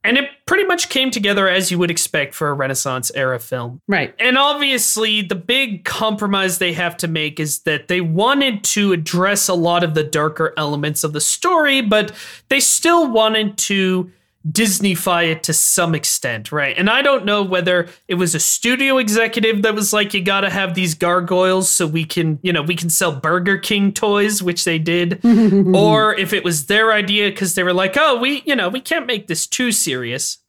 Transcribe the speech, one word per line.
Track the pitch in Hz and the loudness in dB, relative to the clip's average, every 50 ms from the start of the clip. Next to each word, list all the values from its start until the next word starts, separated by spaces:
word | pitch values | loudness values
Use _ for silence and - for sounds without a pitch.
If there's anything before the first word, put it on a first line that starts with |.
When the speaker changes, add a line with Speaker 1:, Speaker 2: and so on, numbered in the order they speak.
| - | 0
Speaker 1:
And | 208 240 269 | 2 0 0
it | 277 277 - _ _ | 0 -2 -10 _ _
pretty | - 359 392 392 | 0 0 2 2
much | 381 359 349 - - | 0 0 -2 -2 -2
came | - 269 262 262 | -2 0 0 0
together | - 240 202 202 202 196 196 185 | -2 0 0 0 2 2 2 2
as | 180 190 185 170 | 2 2 0 0
you | 180 175 | 0 0
would | 175 170 | 0 0
expect | 170 170 - - - 156 143 139 - | 0 -2 -4 -2 -2 -2 -2 -4 -4
for | - 160 147 | -4 -4 -4
a | |
Renaissance | 143 143 135 135 135 131 - 139 127 127 117 - - | -2 -2 -2 -4 -2 -4 -4 -4 -4 -4 -6 -6 -4
era | 143 135 131 127 120 | -2 -2 -2 -2 -4
film. | - - 131 123 120 120 123 - _ - | -6 -8 -8 -6 -6 -10 -12 -12 _ -2
Speaker 2:
Right. | 202 170 135 - - - | -2 -2 -2 -4 -4 -2
Speaker 1:
And | 226 254 254 | 0 2 2
obviously, | 269 277 294 285 285 285 277 262 240 - - - 214 220 220 214 214 | 2 2 2 0 0 -2 -2 0 0 0 -2 -2 -2 0 0 0 -2
the | 202 170 202 | -2 -2 -6
big | 180 160 - 240 269 269 233 202 165 - | -6 -2 -2 0 0 0 -2 -6 -8 -8
compromise | - - - 220 220 214 202 214 196 202 196 190 185 180 - | -8 -6 -2 -2 -2 -2 -2 -2 -2 0 0 0 -2 -2 -2
they | 185 175 165 | -2 -2 -2
have | 160 175 170 170 - | -2 -4 -4 -4 -4
to | - 165 | -4 -4
make | 160 160 151 151 151 - | -2 -2 -4 -4 -4 -4
is | 156 151 - - | -4 -4 -4 -4
that | _ 160 151 147 - - | _ -2 -2 -2 -2 -2
they | 175 180 | -2 -2
wanted | 180 160 160 180 208 247 277 277 277 262 220 202 - | 0 0 0 2 2 2 2 2 2 0 -2 -2 -4
to | - - 208 202 196 | -2 0 0 2 2
address | 185 165 156 - - 175 185 196 202 202 - - | 0 0 -2 -2 0 0 2 2 2 0 0 0
a | 180 | 0
lot | 175 165 175 170 175 | 0 2 2 2 2
of | 180 165 151 | 2 2 0
the | 160 151 | -2 -2
darker | 147 - 151 151 156 156 - 160 151 - 156 | 0 0 0 0 0 0 -2 -4 -2 -2 -4
elements | 151 147 147 147 147 151 151 - - | -4 -2 -2 -2 -2 -4 -2 -2 -4
of | 156 151 | -4 -2
the | - | -2
story, | - - - - - 359 370 320 302 285 269 269 | -2 -2 -2 -2 0 2 2 4 4 4 2 2
but | 247 208 208 214 208 208 - - - - - - _ _ | 2 2 2 2 2 0 -6 -16 -18 -18 -20 -20 _ _
they | 269 269 | 0 0
still | 247 - - - - 330 339 349 320 269 | 2 0 0 2 2 4 4 4 4 2
wanted | 226 220 220 220 220 220 214 202 208 - | 2 2 2 4 2 0 -2 -2 -4 -4
to | - - 202 196 190 185 185 185 180 180 _ _ _ _ _ _ - 156 | -4 -2 0 0 2 2 0 0 -2 -6 _ _ _ _ _ _ -8 -4
Disney-fy | 160 208 233 220 185 - 202 196 180 170 - 190 175 170 | 0 0 0 2 0 0 0 0 0 0 0 0 2 2
it | 170 165 160 160 - | 2 0 -2 -2 -2
to | - 156 | -2 0
some | - - - - 190 175 165 160 | 0 2 2 2 2 2 2 0
extent, | 147 - - - - - 127 117 110 107 - | -2 -2 -2 -4 -2 -4 -6 -6 -6 -8 -6
right? | 147 151 143 135 - | -2 -2 -2 0 0
And | - 185 208 | 0 2 2
I | 226 262 | 2 4
don't | 277 285 277 233 180 | 4 2 2 2 0
know | 202 208 208 | 0 0 0
whether | 202 185 185 180 175 185 180 175 170 175 - _ _ - | 0 0 0 0 2 2 2 2 0 -2 -10 _ _ -6
it | 185 | -2
was | 175 185 165 170 | 0 0 0 0
a | 147 | 0
studio | - - - - - 233 254 254 277 269 269 262 | 0 0 -2 0 0 0 0 2 2 2 2 2
executive | 247 208 208 226 226 220 226 240 214 220 226 208 | 2 2 2 2 2 2 0 0 0 0 2 2
that | 202 220 214 | 0 0 0
was | 214 202 - 214 | 0 -2 0 0
like, | 208 208 202 | 0 0 0
"You | 208 196 | -2 -2
gotta | 175 196 196 196 196 190 | 0 0 0 0 0 -2
have | 175 196 196 185 170 | -2 -2 -4 -2 -2
these | 185 185 170 156 | -2 -2 -2 -2
gargoyles | - 175 175 175 180 175 170 185 180 185 185 185 190 190 - | 0 0 0 2 0 0 0 2 2 4 2 2 2 0 0
so | - - 180 | 0 0 0
we | 151 151 165 160 | 0 0 -4 -4
can, | 156 - 175 165 160 151 139 | -2 -2 0 0 0 -2 -2
you | - 180 | -2 0
know, | 175 156 | 0 0
we | 147 160 180 | 0 -2 -4
can | 165 165 170 | -4 -2 -2
sell | - - 190 170 147 135 | 0 0 0 0 -2 -2
Burger | - 156 170 180 175 202 196 | -2 0 0 0 2 0 0
King | 190 196 - 214 202 196 196 | 0 0 -2 0 2 2 0
toys," | 196 - 233 208 202 202 202 214 214 202 | 0 0 0 0 2 2 2 0 0 -2
which | 185 175 175 175 - | -2 -2 -2 -2 -2
they | 175 165 160 | 0 0 0
did, | 156 165 170 175 175 175 185 - - | 0 0 0 0 0 0 -2 2 4
Speaker 2:
<laughs> | 233 233 220 226 208 185 196 190 180 185 | 4 6 6 6 6 4 4 4 4 4
Speaker 1:
or | 190 208 214 214 214 214 214 214 | 4 6 6 4 4 4 2 2
if | 185 190 - 214 | 0 -2 0 -2
it | 190 - | -2 0
was | 175 165 147 135 | -2 -2 -2 -2
their | - 202 214 220 226 | 0 2 2 4 4
idea | 214 208 202 185 202 208 208 202 | 2 2 0 0 0 0 0 0
'cause | 196 - 196 175 - | -2 -2 -4 -2 -2
they | 190 | 0
were | 180 180 | 0 0
like, | 180 180 190 185 190 277 | 2 2 0 0 2 2
"Oh, | 311 302 262 233 | 2 2 2 2
we, | 240 269 294 269 - | 0 -2 -2 -2 -2
you | 302 277 | -2 -2
know, | 233 190 180 | 0 0 -2
we | 214 269 | -4 -6
can't | - - 330 330 254 | -4 -2 -4 -2 -2
make | 240 240 202 202 - | -4 -6 -6 -4 -6
this | 160 156 - | -6 -6 -4
too | - - - 254 240 | -6 -4 -2 -2 0
serious." | 208 - - 160 131 127 123 117 123 139 - - - _ _ | 0 0 -2 -2 -4 -4 -6 -6 -6 -6 -6 -8 -8 _ _